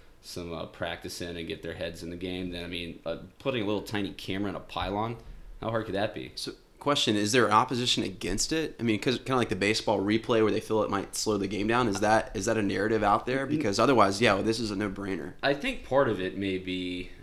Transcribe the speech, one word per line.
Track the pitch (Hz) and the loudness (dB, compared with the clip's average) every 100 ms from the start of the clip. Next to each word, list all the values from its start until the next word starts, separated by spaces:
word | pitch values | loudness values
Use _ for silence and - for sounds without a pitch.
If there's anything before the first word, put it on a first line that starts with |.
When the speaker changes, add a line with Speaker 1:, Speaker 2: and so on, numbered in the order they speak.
| - - | -20 -20
Speaker 1:
some, | - 90 87 | -14 -10 -8
uh, | 82 82 | -8 -8
practice | - 85 85 92 - | -6 -6 -6 -10 -8
in | 87 85 | -8 -8
and | 82 | -8
get | 82 | -8
their | 82 | -8
heads | 85 85 85 | -8 -8 -8
in | 85 | -10
the | 87 | -8
game, | 90 90 92 | -6 -4 -6
then, | 87 | -8
I | 87 | -8
mean, | 87 85 - 80 | -8 -8 -8 -8
uh, | 82 - - | -8 -10 -8
putting | 135 123 | -4 -2
a | 101 | -2
little | 104 | -2
tiny | - 104 95 | -2 -4 -4
camera | - - 95 101 | -6 -6 -4 -4
in | 87 | -6
a | |
pylon, | - - 92 104 113 120 - - - - | -8 -6 -4 -2 -4 -6 -12 -16 -16 -8
how | 107 | -4
hard | 113 107 | -4 -2
could | 95 | -2
that | 107 - | -2 -4
be? | 64 - | -10 -10
Speaker 2:
So, | - - _ _ | -10 -12 _ _
question, | 143 143 - 107 | 0 2 4 4
is | 104 | 4
there | 127 104 | 4 6
opposition | 107 127 120 123 - | 6 6 2 0 0
against | 98 92 90 101 - | -2 -4 -2 -2 0
it? | 160 156 - | 0 -2 -2
I | |
mean, | 117 107 | 0 2
'cause | 143 117 | 2 0
kinda | - 131 | 0 0
like | 113 | 2
the | 95 | 2
baseball | 101 107 - 101 | 2 2 2 2
replay | 98 110 - 113 | 4 2 4 4
where | 107 | 4
they | 98 | 2
feel | - - | 0 0
it | - | 2
might | 98 - - | 0 -2 -2
slow | - 104 | 0 0
the | 95 | 0
game | 95 107 | 0 2
down. | 120 120 | 2 2
Is | 98 | 2
that, | 104 110 - | 4 4 2
is | - 101 | -2 0
that | 110 | 2
a | |
narrative | 98 95 107 110 | 2 2 2 2
out | 104 110 120 | 4 2 2
there? | 131 | -2
Speaker 1:
N-, | 131 | -2
Speaker 2:
Because | 151 104 101 | 0 0 4
otherwise, | 120 123 98 98 | 6 6 6 6
yeah, | 117 98 | 4 4
well, | |
this | 104 113 | 2 0
is | 110 | -2
a | 98 | -2
no-brainer. | 104 98 98 92 73 - | -4 -4 -6 -6 -6 -2
Speaker 1:
I | 135 | 0
think | 151 262 247 | 0 -2 -6
part | - 151 131 | 0 2 4
of | 95 | 2
it | 92 95 | -2 -2
may | 98 92 | -2 -2
be, | 92 92 92 90 90 - | -2 -4 -4 -6 -8 -14